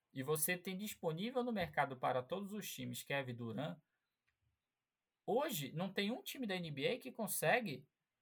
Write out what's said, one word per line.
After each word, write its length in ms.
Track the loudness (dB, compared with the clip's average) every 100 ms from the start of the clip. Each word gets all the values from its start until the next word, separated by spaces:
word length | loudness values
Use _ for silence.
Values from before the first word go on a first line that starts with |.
| _
e 100 | -4
você 340 | 0 2 2 0
tem 200 | -2 -4
disponível 640 | -4 -4 -2 0 0 0
no 80 | 0
mercado 460 | 2 0 2 0 2
para 260 | 2 2
todos 300 | 0 -2 -4
os 180 | -6 -6
times 320 | -6 -6 -6
Kevin 320 | -2 0 0 -4
Durant, 420 | -4 -2 -4 -6 _ _ _ _ _ _ _ _ _ _ _ _ _ _ 0
hoje, 460 | 2 2 0 -2
não 180 | -2 -2
tem 180 | 0 0
um 140 | 0
time 240 | -4 -4 -2
da 80 | 0
N 160 | -2
B 160 | 0 2
A 100 | 0
que 140 | -2
consegue 760 | -4 -2 2 6 6 4 -4 -10 _ _ _